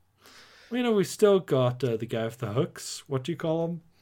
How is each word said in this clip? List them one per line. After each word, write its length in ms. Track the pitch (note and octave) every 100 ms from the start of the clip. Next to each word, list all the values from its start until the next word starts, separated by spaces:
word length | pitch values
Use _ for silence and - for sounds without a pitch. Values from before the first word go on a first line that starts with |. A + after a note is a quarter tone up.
| _ _ - - - - -
Well, 80 | A#3+
you 60 |
know, 80 | B3
we've 160 | G#3+ E3+
still 320 | - G3+ G3
got, 440 | - C3+ B2 B2
uh, 140 | B2+ A2+
the 80 |
guy 200 | A2 A#2
with 120 | A2+ -
the 160 | G2+
hooks. 500 | A#2 F3 - - - -
What 160 | C3+
do 80 | C3
you 60 | E3
call 280 | E3 E3
him? 160 | E3 E3+ - _